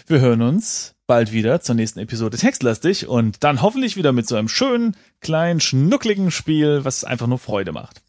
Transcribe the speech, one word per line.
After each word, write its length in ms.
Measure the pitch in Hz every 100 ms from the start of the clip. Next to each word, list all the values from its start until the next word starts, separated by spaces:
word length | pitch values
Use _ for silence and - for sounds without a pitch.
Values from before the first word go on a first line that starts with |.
| -
wir 140 | 151
hören 220 | 127 113
uns 520 | 117 180 220 - - _ -
bald 240 | 120 110
wieder 280 | 113 107 165
zur 140 | -
nächsten 240 | 117 110 -
Episode 400 | 104 113 113 113
Textlastig 720 | 214 - 123 110 165 196 -
und 340 | 120 113 -
dann 180 | 147 135
hoffentlich 360 | 185 262 247 196
wieder 160 | 147
mit 160 | 123 220
so 80 | 113
einem 120 | 113
schönen, 480 | - 269 240 233 - _ _
kleinen, 380 | - 160 170 165
schnuckligen 720 | - 131 151 277 226 202 185
Spiel, 540 | - - 156 151 147
was 180 | 131 -
einfach 240 | - 127 120
nur 140 | 127
Freude 320 | - 101 92
macht. 300 | 65 - -